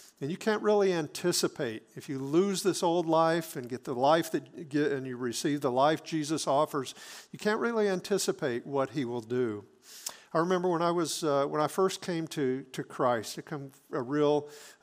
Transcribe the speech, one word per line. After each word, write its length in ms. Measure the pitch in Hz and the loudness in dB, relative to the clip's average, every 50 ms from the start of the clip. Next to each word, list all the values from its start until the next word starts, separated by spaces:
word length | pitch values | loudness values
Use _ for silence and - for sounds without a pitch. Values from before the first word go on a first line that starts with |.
| - - _ - 143 | -20 -20 _ -10 -8
And 80 | 139 | -8
you 60 | 185 | -6
can't 240 | - - 226 214 208 | -4 -2 0 0 0
really 320 | - 208 214 208 196 190 180 | 2 4 4 4 4 4 2
anticipate, 920 | 165 156 143 - - - 180 170 - - - - - 147 117 110 113 - _ - | 0 -2 -4 -6 -4 -2 0 0 2 0 -2 -2 -2 -4 -4 -4 -6 -10 _ -18
if 100 | 135 - | -16 -10
you 120 | - 139 135 | -8 -8 -6
lose 440 | 135 139 147 170 196 202 190 - - | -4 0 2 4 4 4 2 0 0
this 200 | 190 160 - 190 | 0 0 2 2
old 240 | 170 165 180 165 | 2 2 2 2
life 500 | 165 160 160 165 165 165 170 165 - - | 4 4 4 6 4 4 0 -2 -4 -8
and 100 | 147 123 | -10 -8
get 180 | 117 127 117 - | -8 -8 -8 -6
the 100 | - 131 | -6 -2
life 360 | 120 131 143 160 170 160 - - | 2 4 6 6 6 4 2 -2
that, 360 | 151 143 - - - 175 139 | -4 -4 -6 -14 -14 -10 -4
get, 240 | 139 147 147 - 139 | 0 0 2 2 0
and 140 | 135 131 | -2 -4
you 100 | 131 123 | -6 -6
receive 460 | 120 127 120 110 - - 156 143 147 139 | -4 -4 -4 -4 -2 -2 -2 -2 0 0
the 100 | 131 123 | 0 2
life 320 | 127 139 151 160 151 - | 4 4 4 4 2 -2
Jesus 420 | - 165 156 147 143 160 135 - | -4 -4 -4 -2 -2 -2 -2 0
offers, 480 | 160 135 143 151 - - 143 127 - - - - - - - - - - | 2 2 2 2 2 0 -4 -6 -6 -10 -16 -18 -18 -18 -20 -20 -18 -12
you 60 | 147 | -4
can't 200 | - 208 214 - | -2 -2 0 0
really 300 | - 233 233 220 208 202 | 0 0 0 2 2 2
anticipate 760 | 185 180 - - 202 185 - - - - 160 135 120 120 - | 0 -2 -2 0 0 0 2 0 -2 0 0 -2 -2 -2 -4
what 240 | 151 139 139 135 127 | -2 -2 -2 0 0
he 160 | 117 151 127 | -2 -4 -4
will 160 | 117 120 120 110 | -2 -4 -6 -4
do. 420 | 110 120 127 127 113 104 104 101 - _ _ _ - - - - - - - - - - | -2 0 0 0 0 -2 -6 -10 -16 _ _ _ -20 -18 -12 -12 -12 -12 -14 -10 -2 2
I 40 | 160 | 2
remember 300 | 170 180 185 180 180 185 | 2 4 2 2 2 2
when 140 | 175 160 175 | 2 2 2
I 80 | 170 | 2
was, 340 | 170 175 165 143 - - 165 | 2 2 0 -2 -2 -2 0
uh, 220 | 151 139 139 139 | 2 2 2 2
when 160 | 147 151 151 151 | 2 2 0 0
I 60 | 147 | 0
first 340 | - 202 190 185 185 - - | 2 2 0 2 0 -2 -6
came 240 | - 175 165 160 - | -6 -4 -4 -4 -6
to, 380 | - 160 139 127 127 135 135 - - | -4 -2 0 0 0 -2 -4 -10 -10
to 120 | - 131 | -10 -10
Christ, 520 | - - - 147 127 120 113 104 - - | -8 -4 0 2 2 2 2 -2 -6 -10
to 60 | - - | -12 -12
come 300 | - 165 143 139 135 - - _ - - | -10 -10 -10 -10 -12 -16 -20 _ -8 -6
a 100 | 151 120 | -6 -4
real, 480 | 123 143 151 147 147 151 147 147 147 - - - - - _ | -2 0 2 4 4 4 2 0 -4 -12 -18 -20 -20 -14 _